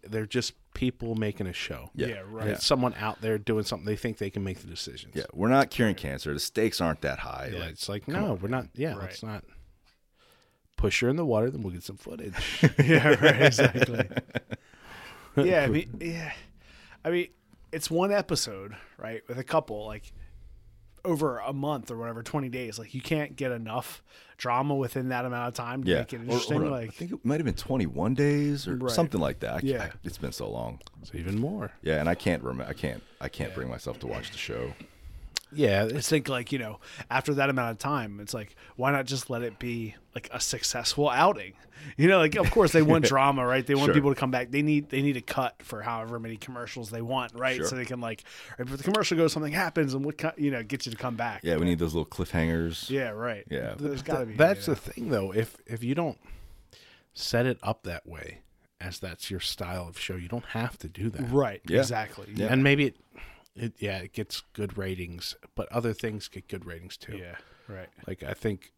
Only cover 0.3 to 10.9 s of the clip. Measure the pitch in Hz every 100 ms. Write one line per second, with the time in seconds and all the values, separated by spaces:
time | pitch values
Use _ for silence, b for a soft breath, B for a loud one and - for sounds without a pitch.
0.3 | 123 117 - _ - 127 - 117 113 107
1.3 | 101 95 90 - 143 - 143 135 107 95
2.3 | 110 107 - - 139 123 - 107 - 113
3.3 | 107 104 110 104 101 95 107 123 110 98
4.3 | 104 98 92 76 85 - 64 - 76 58
5.3 | - 104 131 131 - 117 95 73 67 -
6.3 | 73 - - 110 - 85 76 73 65 62
7.3 | 64 67 90 85 76 - 101 - 170 208
8.3 | 101 101 127 123 - 151 101 95 92 110
9.3 | 104 - - - _ _ _ _ _ b
10.3 | b b b b - 104